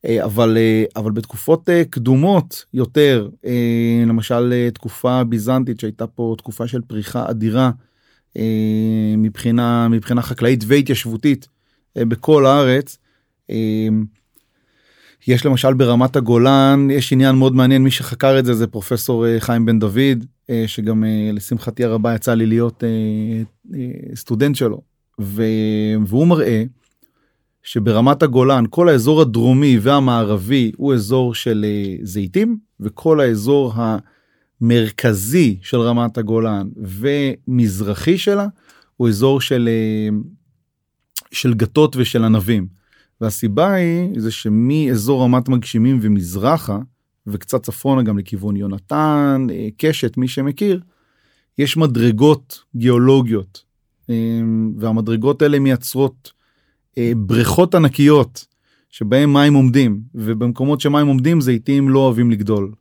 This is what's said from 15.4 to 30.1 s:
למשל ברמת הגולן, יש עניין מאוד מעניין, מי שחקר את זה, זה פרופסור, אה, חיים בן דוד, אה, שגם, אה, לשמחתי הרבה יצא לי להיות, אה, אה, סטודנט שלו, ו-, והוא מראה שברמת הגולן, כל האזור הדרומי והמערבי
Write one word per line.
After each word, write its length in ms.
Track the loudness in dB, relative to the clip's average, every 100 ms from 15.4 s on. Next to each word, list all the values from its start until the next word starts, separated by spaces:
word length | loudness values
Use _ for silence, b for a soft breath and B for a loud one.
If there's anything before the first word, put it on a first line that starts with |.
| 2
למשל 280 | 2 2
ברמת 420 | 2 4 4 2 0
הגולן, 720 | 2 4 6 6 4 4 2
יש 220 | 0 0
עניין 240 | 2 4 4
מאוד 180 | 4
מעניין, 280 | 4 4 4
מי 80 | 2
שחקר 480 | 0 -8 -2 2 2
את 60 |
זה, 100 | 2
זה 120 | 0 -2
פרופסור, 600 | -6 -6 -6 -2 0 0
אה, 140 | 0
חיים 260 | -2 -2 2
בן 120 | 2
דוד, 460 | 0 0 0 0 -4 _ _
אה, 140 | -4 -4
שגם, 380 | -4 -4 -2
אה, 260 | 0 -2 -4
לשמחתי 520 | -6 -6 -8 -6 -4
הרבה 300 | -2 0 -2
יצא 200 | -2 -2
לי 120 | 0 0
להיות, 380 | 0 -2 -4
אה, 40 | -6 -4 -4 -4 -6 -6 -8 _ -16
אה, 420 | -12 -12 -12 -14 -16
סטודנט 400 | -8 -2 0 0
שלו, 240 | -2 -4 -12 _ _ -10
ו-, 240 | -8 -4 -2 0 -2 -2 -2 -2 0
והוא 200 | 2 2
מראה 380 | 2 2 0 -2 _ _ _ _ _ _ _ _ _
שברמת 600 | -8 -4 0 2 2 2
הגולן, 420 | 2 2 2 2 0
כל 180 | 2 2
האזור 320 | 4 2 2
הדרומי 580 | 2 2 2 4 4 4
והמערבי 880 | 4 2 2